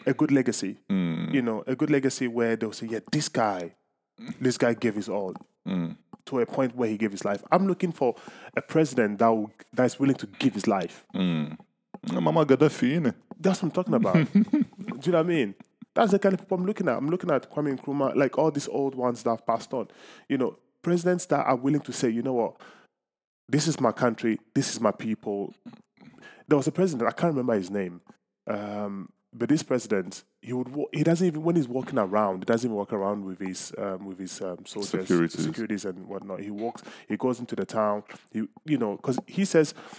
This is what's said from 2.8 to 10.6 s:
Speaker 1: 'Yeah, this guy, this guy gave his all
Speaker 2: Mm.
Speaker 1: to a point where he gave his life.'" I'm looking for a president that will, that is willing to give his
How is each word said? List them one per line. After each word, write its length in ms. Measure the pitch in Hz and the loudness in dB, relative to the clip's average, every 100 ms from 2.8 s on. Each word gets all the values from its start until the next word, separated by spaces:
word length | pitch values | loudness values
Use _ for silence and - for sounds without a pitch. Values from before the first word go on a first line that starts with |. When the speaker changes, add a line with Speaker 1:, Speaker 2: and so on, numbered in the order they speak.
| 113 | -6
Speaker 1:
'Yeah, 80 | 110 - | -8 -4
this 160 | 151 - | -4 -2
guy, 460 | - 107 95 85 - _ _ _ - 120 - | 0 0 0 -6 -12 _ _ _ -18 -14 -2
this 180 | 127 120 | 0 2
guy 160 | 123 110 | 2 2
gave 180 | 117 104 | 0 -2
his 140 | 101 | -4
all 240 | 98 95 - - _ - | -4 -4 -8 -16 _ -6
Speaker 2:
Mm. 300 | 92 85 - _ - - | -4 -4 -6 _ -20 -4
Speaker 1:
to 140 | 131 | -2
a 40 | 117 | 0
point 300 | - 127 123 | 0 -2 0
where 140 | 113 | -2
he 80 | 104 | 0
gave 140 | 107 | -2
his 120 | 98 101 | -2 -4
life.'" 180 | 101 - | -4 2
I'm 140 | 185 196 | 2 4
looking 260 | 180 185 | 2 0
for 220 | - 127 - - - - - | 2 0 0 -6 -20 -10 -8
a 60 | |
president 580 | - 160 160 127 107 104 | 0 2 2 4 2 4
that 100 | 113 | 4
will, 220 | 113 104 - - | 4 0 -8 -6
that 120 | - 123 | 2 2
is 140 | - | 4
willing 160 | 135 117 | 2 2
to 100 | 101 | -2
give 260 | - 131 | 0 0
his 140 | 196 | 2